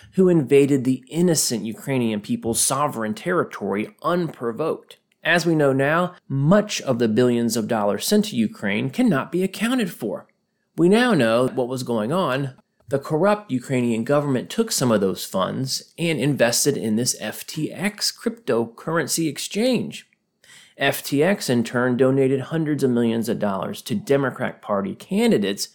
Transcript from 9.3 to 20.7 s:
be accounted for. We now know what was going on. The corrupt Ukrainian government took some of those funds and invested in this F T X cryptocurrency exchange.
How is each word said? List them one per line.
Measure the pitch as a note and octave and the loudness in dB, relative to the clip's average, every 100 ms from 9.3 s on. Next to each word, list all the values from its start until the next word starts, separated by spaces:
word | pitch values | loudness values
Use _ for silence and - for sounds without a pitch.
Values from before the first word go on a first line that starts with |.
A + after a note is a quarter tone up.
be | F3 | -2
accounted | F#3 - A3+ C4 F3 | -2 -2 -2 -2 -4
for. | - G#3+ - - _ _ _ _ - | -6 -8 -8 -12 _ _ _ _ 2
We | F3 | 4
now | G#3+ B3 | 6 4
know | F3 A2+ A#2 B2+ | 4 4 2 2
what | C3 B2 | -2 -4
was | C3 | -4
going | B2+ A#2 G#2+ | -4 -2 0
on. | F3+ D#3+ C3 C#3 - _ _ - | -2 -2 -2 -6 -10 _ _ -6
The | C#3 | -6
corrupt | - D#3 G3 G#3 - | -2 0 2 0 -2
Ukrainian | B2+ - B2+ A#2+ A2+ | -6 -2 0 0 0
government | A#2+ D3 C#3+ B2 - | 0 0 2 -2 -2
took | - A3+ | -4 -2
some | - B2+ | 0 2
of | G#2+ | 2
those | G2 F2+ | 2 -2
funds | - F#2+ F#2 G#2+ C3 - - - | -6 -2 -2 -2 -6 -8 -10 -6
and | E3+ D3 | -2 0
invested | C#3+ B2 A#2 - D3 G#2+ | 0 2 2 2 0 0
in | G#2+ | 0
this | G#2+ B2 - | 0 -2 -4
F | G#2+ - | -8 -10
T | - D#3+ D3+ | -12 -8 -8
X | - G3 - - - | -4 -6 -4 -6 -4
cryptocurrency | A#3 A#3 - A#2 A#2 - - E3 B2+ - D#3+ | -6 -6 -2 -2 -2 -6 -4 -4 -2 -2 -4
exchange. | C3+ - G3 B3+ A3 E2+ - - _ _ _ _ - - | -4 -6 -2 0 0 -4 -10 -18 _ _ _ _ -20 -18